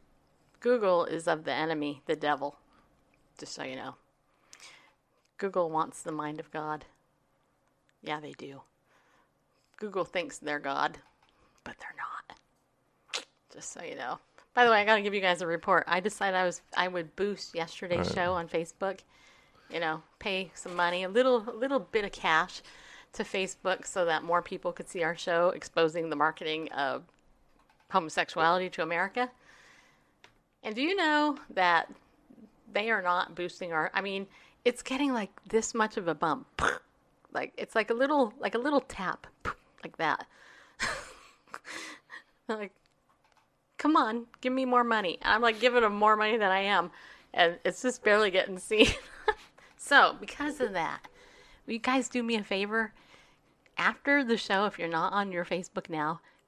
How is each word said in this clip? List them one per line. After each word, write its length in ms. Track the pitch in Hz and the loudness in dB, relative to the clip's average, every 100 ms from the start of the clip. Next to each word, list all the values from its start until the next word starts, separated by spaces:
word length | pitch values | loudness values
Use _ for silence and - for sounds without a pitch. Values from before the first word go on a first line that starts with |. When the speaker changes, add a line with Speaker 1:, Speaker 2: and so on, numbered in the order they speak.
| _ _ _ _ _ _ | _ _ _ _ _ _
Speaker 1:
Google 440 | 240 247 202 175 | 0 2 4 2
is 240 | - 165 165 | 2 -2 0
of 160 | 156 | -2
the 80 | 160 | 0
enemy, 500 | 127 160 156 147 143 - | -2 -2 -2 -4 -6 -6
the 100 | 156 | -2
devil. 400 | 147 143 143 - _ _ _ _ _ _ _ - | 0 -2 -4 -10 _ _ _ _ _ _ _ -18
Just 160 | 147 | -14
so 80 | - | -10
you 140 | 135 131 | -10 -10
know. 200 | 123 135 _ _ _ _ _ - - - _ _ _ _ _ - | -12 -14 _ _ _ _ _ -20 -20 -20 _ _ _ _ _ -8
Google 340 | 196 190 165 | -4 -2 0
wants 320 | 156 160 - | 0 -2 -6
the 100 | 170 | -10
mind 280 | 151 151 156 | -6 -6 -8
of 100 | 156 | -10
God. 340 | 156 151 151 - _ _ _ _ _ _ _ _ _ _ _ | -8 -6 -8 -10 _ _ _ _ _ _ _ _ _ _ _
Yeah, 180 | 156 151 | -6 -6
they 120 | 147 | -6
do. 300 | 143 139 135 - _ _ _ _ _ _ _ _ _ _ - | -14 -16 -16 -20 _ _ _ _ _ _ _ _ _ _ -12
Google 280 | 214 190 | -8 -4
thinks 340 | - 185 165 - | -4 -4 -6 -8
they're 200 | 147 147 | -6 -6
God, 400 | 143 139 151 160 - _ _ _ _ _ | -4 -2 -2 -4 -20 _ _ _ _ _
but 140 | - - | -16 -14
they're 160 | - - | -16 -12
not. 420 | - - - - _ _ _ _ _ _ _ - - _ _ | -12 -12 -16 -20 _ _ _ _ _ _ _ -12 -12 _ _
Just 200 | - - | -20 -18
so 100 | - | -14
you 120 | 165 | -14
know. 240 | 135 123 165 _ _ - | -10 -10 -10 _ _ -4
By 100 | 247 | 4
the 60 | 240 | 6
way, 80 | 214 | 6
I 40 | |
gotta 180 | 208 220 | 6 4
give 120 | 202 | 2
you 60 | 202 | 0
guys 200 | 185 175 | 2 0
a 40 | 170 | 0
report. 380 | 165 202 170 - | -2 4 4 4
I 140 | 175 | 0
decided 360 | 196 - 196 185 | 0 -2 0 2
I 80 | |
was, 180 | 180 170 - - | 0 -2 -8 -2
I 120 | 180 | -2
would 260 | 180 160 | -2 -8
boost 400 | - 202 190 - | -4 -4 -4 -8
yesterday's 440 | 170 165 - 180 175 | -8 -8 -8 -4 -2
Speaker 2:
All 60 | |
right. 100 | - | -2
Speaker 1:
show 180 | - 180 | 0 0
on 160 | 180 170 | -2 -2
Facebook. 520 | 170 165 - 196 185 - _ - - _ _ - | -4 -6 -6 -6 -6 -14 _ -20 -20 _ _ -10
You 80 | 160 | -4
know, 240 | 165 156 - - | -4 -4 -8 -10
pay 320 | 214 190 180 | -6 -4 -6
some 200 | - 185 | -12 -8
money, 300 | 175 175 180 | -2 0 0
a 40 | 185 | -2
little, 400 | 214 262 240 214 | 2 4 2 0
a 40 | |
little 240 | 220 269 269 | -6 -2 -2
bit 260 | 180 220 | -2 -4
of 60 | 202 | -4
cash 520 | - 190 160 180 - - - - - - | -4 2 2 2 -6 -18 -20 -20 -20 -16
to 100 | - | -10
Facebook 640 | 208 196 185 - 190 180 - | -6 -4 -4 -4 -2 -2 -4
so 180 | 196 170 | -2 0
that 180 | 160 | 0
more 180 | 170 175 | 2 0
people 300 | 170 185 180 | 0 -6 -6
could 160 | 175 - | -6 -8
see 160 | 180 | -2
our 120 | 160 170 | -2 -2
show 340 | - 170 175 | 0 4 4
exposing 600 | 156 - - 165 170 165 | 2 -4 2 2 2 -2
the 60 | 147 | 2
marketing 560 | 151 156 160 156 156 | 2 0 -4 -4 -6
of 320 | - 139 127 170 _ _ _ _ _ _ _ - | -4 -2 -4 -8 _ _ _ _ _ _ _ -2
homosexuality 800 | 190 160 185 165 175 160 180 185 | -2 0 -2 -2 2 4 4 0
to 120 | 180 | -4
America. 480 | 160 170 190 247 247 - _ - - - _ _ _ _ - _ _ _ | -2 -2 -2 -2 -4 -6 _ -20 -20 -20 _ _ _ _ -20 _ _ _
And 100 | - | -10
do 80 | 214 | -4
you 140 | 302 392 | -2 0
know 420 | 311 302 302 285 - | 2 2 2 -2 -6
that 380 | - 180 170 - - _ _ _ - - _ - | 0 4 4 0 -10 _ _ _ -20 -20 _ -6
they 180 | 208 220 | -4 0
are 120 | 214 | 0
not 320 | 180 180 - 165 | 2 0 0 -6
boosting 360 | 175 - 180 | -8 -8 -4
our, 180 | 160 175 | -2 0
I 60 | - | 0
mean, 260 | 196 196 196 - - _ | -2 -4 -8 -14 -20 _
it's 180 | 247 247 | 0 0
getting, 300 | - 262 285 | -4 -2 0
like, 160 | 247 196 - - | 0 -4 -10 -2
this 240 | 220 220 | 0 0
much 220 | 233 214 214 | 0 -2 -2
of 120 | 170 | -2
a 60 | |
bump. 460 | 156 165 147 - - - - _ _ _ _ _ | 0 0 -2 -6 -2 -2 -2 _ _ _ _ _
Like, 200 | - 139 - | -6 -6 -8
it's 180 | - | -4
like 160 | 226 214 | -2 0
a 40 | |
little, 400 | 233 269 294 240 - | 2 2 2 0 0
like 140 | 208 | -4
a 40 | 226 | -2
little 220 | 269 285 | 0 0
tap, 460 | - - 180 - - _ - - _ _ | 0 -8 -8 -8 -12 _ -10 -10 _ _
like 120 | 165 - | -14 -4
that. 280 | 160 - - _ - - - - | -2 -2 -6 _ -20 -20 -18 -8
<laughs> 80 | - - - - - _ _ - - - - - _ - - _ - | -6 -6 -12 -20 -20 _ _ -16 -14 -14 -14 -18 _ -20 -20 _ -8
Like, 240 | 220 196 _ _ _ _ _ _ _ _ _ _ - | -8 -8 _ _ _ _ _ _ _ _ _ _ -2
"Come 200 | 294 320 | 4 4
on, 300 | 233 233 233 - | 4 0 -8 -6
give 120 | 254 | -2
me 120 | 262 | 0
more 200 | 262 247 | 2 2
money." 340 | 240 220 185 - | 4 2 0 -2
And 100 | - | 2
I'm, 60 | 214 | 4
like, 180 | 240 220 | 4 4
giving 220 | 247 240 | 4 4
them 120 | 220 | 4
more 220 | 208 214 214 | 4 4 4
money 200 | 214 226 | 4 2
than 120 | 202 | 2
I 100 | 190 | 2
am. 300 | 196 196 175 - - - _ | 2 2 0 -4 -20 -20 _
And 240 | - 170 170 | 2 2 4
it's 180 | - - | -2 0
just 200 | 254 233 | -2 0
barely 280 | 214 208 208 | 4 6 6
getting 280 | 185 202 185 | 2 0 -2
seen. 300 | - 214 - | 0 6 6
<laughs> 40 | - - - - 427 - _ - - | 4 -6 -8 -2 -2 -4 _ -20 -12
So, 360 | - 277 180 - | 4 8 8 4
because 400 | 196 - 294 294 | -8 -6 -6 -2
of 120 | 233 | -2
that, 300 | 185 151 147 - - - - - - | -2 -4 -6 -14 -20 -20 -20 -20 -18
will 100 | - | -8
you 40 | 226 | -4
guys 300 | 254 262 233 | 0 0 0
do 120 | 247 | -2
me 120 | 233 226 | -2 -2
a 60 | |
favor? 500 | 202 190 202 226 214 - _ - _ _ _ _ _ - | -2 -2 -2 -2 -2 -6 _ -20 _ _ _ _ _ -2
After 440 | 180 226 277 285 | 0 0 2 2
the 120 | 247 226 | 4 0
show, 300 | - 196 202 | 2 2 2
if 100 | 185 | -2
you're 100 | 170 | -4
not 240 | 165 180 | 0 0
on 160 | 196 202 | 0 -2
your 120 | 175 180 | -4 -4
Facebook 420 | 208 180 - - | -4 -4 -10 -6
now, 320 | 160 151 165 _ _ | -4 -2 -4 _ _